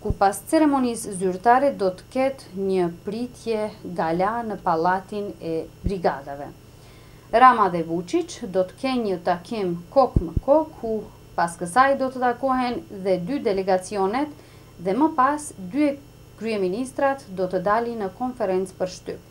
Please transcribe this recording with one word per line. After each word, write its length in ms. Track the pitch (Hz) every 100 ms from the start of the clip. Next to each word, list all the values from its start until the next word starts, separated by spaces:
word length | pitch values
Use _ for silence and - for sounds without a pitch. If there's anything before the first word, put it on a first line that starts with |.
ku 60 | 214
pas 240 | - 196 202
ceremonisë 760 | - 320 302 277 247 233 - 190
zyrtare 540 | 190 185 233 247 277 190
do 60 | 196 185
të 60 | -
ketë 460 | 262 262 269 - 185
një 280 | 196 190 175 170 -
pritje 640 | 214 240 - 226 220 214 - - 170
gala 460 | 160 165 190 233
në 140 | 226 190
Pallatin 720 | - 165 170 185 190 208 202 -
e 120 | 165 160 - -
Brigadave. 720 | - 190 170 139 143 143 143 - - - - - - - -
Rama 380 | 226 254 233 196
dhe 80 | 175 165
Vučić 540 | 165 175 339 339 - 220
do 140 | 185 185
të 60 | -
kenë 220 | 262 254 214
një 80 | 180
takim 460 | 185 175 - 233 185 170 -
kok 240 | 277 254 -
më 140 | 170 -
kok, 300 | - 294 311 -
ku 140 | 226 220 214 - -
pas 220 | - 170 -
kësaj 380 | 175 247 269 277
do 140 | 262
të 80 | 254
takohen 560 | 247 240 269 254 247 240 -
dhe 240 | 208 185 185
dy 140 | 175 277 226
delegacionet 880 | 196 190 185 185 208 190 233 294 - - - - -
dhe 160 | 175
më 160 | 208 311 311
pas 300 | 254 294 - - 180
dy 220 | 254 294 277 - - - -
kryeministrat 880 | 220 214 185 196 254 - 277 277 - 185
do 80 | 185
të 140 | 185
dalin 380 | 180 214 233 233
në 60 | 196 -
konferencë 580 | 254 240 202 185 190 -
për 160 | 185 -
shtyp. 260 | - - -